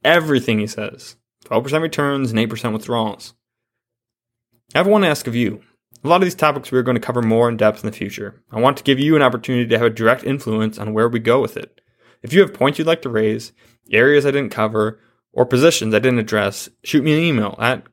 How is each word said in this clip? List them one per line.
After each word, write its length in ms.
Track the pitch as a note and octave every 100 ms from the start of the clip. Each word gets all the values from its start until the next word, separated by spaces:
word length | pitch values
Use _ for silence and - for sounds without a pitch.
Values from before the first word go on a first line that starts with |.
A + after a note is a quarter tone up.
everything 560 | C#3 E3+ D#3 C3+ - G#2+
he 60 | G#2+
says. 500 | - G#2 - - - _ _
Twelve 200 | - A2+
percent 180 | C3+ D#3
returns 480 | E3 D#3 C#3+ C#3 B2+
and 80 | A2
eight 100 | A2+
percent 240 | A2 A#2
withdrawals. 600 | G#2+ A2+ A#2+ A2 - - _ _ _ _ _ _ _ _ _ _ _ _ _ _
I 40 | D3
have 80 | F#3+
one 160 | G#3
ask 240 | F3+ D3 C3
of 80 |
you. 280 | A#2 A2 G#2 _ _ _ _
A 40 | C#3+
lot 140 | F3
of 40 | F3+
these 80 |
topics 360 | F3+ D3+ C#3+ -
we 80 | B2+
are 60 |
going 100 | B2
to 60 | A#2+
cover 220 | - B2
more 260 | A2+ A2+ A#2+
in 80 | A2
depth 260 | G#2+ G#2+
in 80 | G#2+
the 60 | -
future. 460 | G2+ - G#2 - _
I 80 | A2
want 160 | B2+ C#3
to 80 |
give 160 | - C3+
you 160 | D3 D#3
an 60 |
opportunity 440 | B2+ A#2+ B2 B2 A#2
to 120 | A2+
have 80 | A#2
a 40 |
direct 320 | A2+ A2+ C3
influence 560 | - C3+ A#2 A2 A2 A2
on 160 | G#2
where 140 | G#2+ A#2
we 100 | A#2
go 220 | A2+ C3
with 160 | A2+ -
it. 240 | - _ _ _ _ _
If 100 | A#2
you 80 | E3+
have 140 | G3
points 240 | - C3+ C#3+
you'd 80 | D#3+
like 160 | E3
to 60 | C3
raise, 440 | A2 G#2+ A#2 - _ _ _ _
areas 340 | G#2+ C3 D3
I 60 | C#3
didn't 220 | C#3 A#2+
cover, 480 | A2+ A2 A2 G#2+ - _ _ _
or 120 | -
positions 500 | B2 B2+ D#3+ - A2
I 40 | G#2+
didn't 220 | B2+ B2
address, 480 | G#2+ G#2+ G2+ - - _
shoot 180 | - D3+
me 100 | D3+
an 100 | D3+
email 320 | E3+ B2 G#2 -
at 260 | A#2 B2+ -